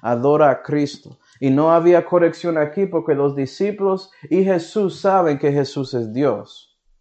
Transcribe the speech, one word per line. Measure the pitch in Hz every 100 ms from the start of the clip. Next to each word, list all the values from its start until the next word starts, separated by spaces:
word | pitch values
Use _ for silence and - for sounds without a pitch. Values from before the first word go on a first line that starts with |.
adora | 107 120 139 151 147
a | 127
Cristo". | - 147 143 - - - _ -
Y | 139
no | 135 160
había | 170 170 170 175
corrección | 180 170 165 175 160
aquí | 147 196 190
porque | 165 160
los | 139 143 139
discípulos | 131 - 202 208 196 190 - _ 143
y | 170 190
Jesús | 180 170 220 190 -
saben | 196 190 170 143
que | 151
Jesús | 143 135 147 127
es | 127 113
Dios. | 117 143 104 - - _ _ _ _